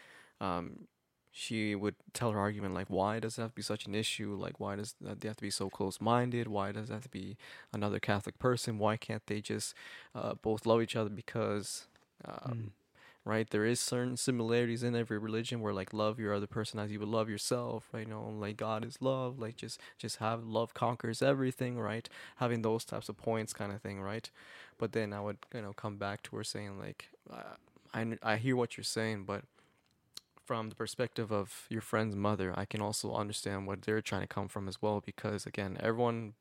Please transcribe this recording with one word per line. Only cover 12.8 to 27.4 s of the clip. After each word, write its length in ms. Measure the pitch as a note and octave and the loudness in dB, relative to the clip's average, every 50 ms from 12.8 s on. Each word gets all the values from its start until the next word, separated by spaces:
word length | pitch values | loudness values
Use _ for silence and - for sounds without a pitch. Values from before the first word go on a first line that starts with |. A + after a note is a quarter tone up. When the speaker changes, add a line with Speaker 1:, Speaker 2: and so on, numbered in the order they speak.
| _ _ _ - - - - _ - | _ _ _ -20 -20 -20 -20 _ -2
Speaker 1:
right, 260 | G#2 G#2+ A2 A2+ - | 2 2 4 4 4
there 140 | - G#2 G#2+ | 4 4 6
is 160 | A2+ A#2+ - | 6 4 4
certain 360 | - - B2+ B2 B2 B2+ B2 | 2 2 2 2 2 0 0
similarities 680 | A#2+ - C#3 B2+ A#2+ A2+ A2+ A#2 A#2+ A#2+ A#2 A#2 A#2+ A#2+ | 0 2 2 4 4 4 4 6 6 6 4 2 2 2
in 100 | B2 A#2+ | 2 2
every 240 | A#2 A#2 - A2 G#2 | 2 2 2 0 0
religion 420 | A2 A2 A2 A2 A#2 - B2 A#2 | 0 0 0 0 0 0 -2 0
where, 120 | A2 G#2 G2+ | 0 2 2
like, 180 | F#2+ F#2 - - | 0 0 0 2
love 280 | G#2+ G#2+ G#2+ G#2+ A#2 | 2 4 4 4 2
your 120 | A2 G2+ G2+ | 2 2 2
other 140 | G2+ G#2 | 2 0
person 320 | - - A2 G#2+ - - G#2+ | 0 -2 -2 -2 -2 -2 -4
as 140 | G#2 G#2 G#2 | -4 -2 -2
you 80 | G#2 | -2
would 80 | G#2 G#2 | -2 2
love 200 | A2+ A2 G#2+ A2+ | 2 2 2 2
yourself, 600 | G#2 G#2 - - B2+ B2 A#2+ A#2 A#2 A2 - - - | 0 -2 0 0 0 2 0 0 -4 -4 -6 -6 -8
right? 140 | A2+ A2 | -6 -6
You 60 | A2 G#2+ | -6 -6
know, 140 | A2 A2+ A2 | -6 -6 -6
like, 280 | A2 G#2+ G2+ G#2 G#2+ | -4 -4 -4 -4 -2
God 280 | A2 A2 A2 A2 A2 A#2 | -2 0 0 0 0 -2
is 180 | A#2 - - C3+ | -4 -4 0 2
love, 380 | C3 C3 C3 B2+ B2 B2+ C3+ | 2 2 2 0 -2 -4 -4
like, 160 | A2+ A2 A#2 | -6 -6 -6
just, 240 | - - A2+ - - - - - - | -8 -8 -10 -10 -10 -14 -16 -12 -8
just 200 | - A2 - - | -8 -6 -4 0
have 260 | A2 A2 A#2 A#2 A#2 | 0 0 0 0 -2
love 260 | A2+ A2 A2+ A#2 A2 - | 0 2 2 2 0 0
conquers 480 | - B2 A#2 A#2+ - - A2+ A2+ - | 2 2 2 2 2 0 -2 0 4
everything, 600 | C3 C3+ C#3+ C3+ C3 B2+ B2+ - B2+ B2 B2 A#2+ | 6 6 6 6 4 2 2 0 -2 -2 0 0
right? 280 | A2 G#2 G#2+ A2+ - - - - - - - | 0 0 -2 -2 -4 -8 -12 -16 -16 -12 -2
Having 260 | - B2+ A#2+ A#2+ A#2 A2 | 2 2 4 4 4 4
those 220 | A2 A2+ A2+ - | 4 2 2 0
types 240 | - A2 G#2+ - - | -2 -6 -6 -4 -6
of 80 | G#2+ | -8
points 360 | - - A2+ A2+ A2 G#2+ - - | -4 0 0 0 2 0 -2 -4
kind 200 | - G#2 G2+ G2 | -4 -4 -4 -4
of 100 | G#2 - | -4 -6
thing, 180 | G2+ G2+ G2 | -6 -6 -4
right? 300 | F#2+ G2 G#2+ A2+ - - - - - - - - - - - - | -4 -4 -4 -4 -6 -8 -12 -16 -20 -18 -18 -18 -18 -16 -6 -4
But 140 | A#2 G#2+ - | -2 0 2
then 200 | A2+ A2 G#2 G2+ | 2 2 2 0
I 80 | G2+ | -2
would, 180 | G2+ G#2 G2 - - - - | -2 -2 -4 -6 -8 -10 -8
you 100 | A#2+ G#2 | -8 -8
know, 100 | G2 G#2 | -8 -8
come 240 | - - G#2+ G#2 | -6 -4 -4 -4
back 260 | G2+ G2+ G2 G2+ - - | -2 -2 -2 -2 -4 -6
to 120 | - - | -8 -6
her 80 | G#2+ G#2+ | -6 -4
saying, 340 | - - G#2+ G#2 G2+ G2 G2 | -4 -4 -6 -6 -8 -8 -8
like, 300 | G2+ G2+ G#2 - - - - - - - | -8 -8 -10 -10 -14 -18 -20 -20 -18 -14
uh, 280 | - A#2 | -12 -12